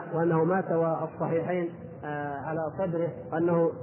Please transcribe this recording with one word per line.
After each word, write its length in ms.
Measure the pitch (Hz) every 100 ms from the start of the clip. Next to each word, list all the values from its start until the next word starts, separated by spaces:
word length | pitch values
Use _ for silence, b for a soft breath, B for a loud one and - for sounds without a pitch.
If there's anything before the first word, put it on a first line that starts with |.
| -
وأنه 300 | 160 170 165
مات 280 | 160 185 180
والصحيحين، 1000 | 165 165 156 160 - 151 165 165 180 175 - - - 151
آه، 320 | 147 147 139
على 320 | 151 160 156 139
صدره، 320 | 190 165 170 - -
وأنه 380 | 160 170 170 165 -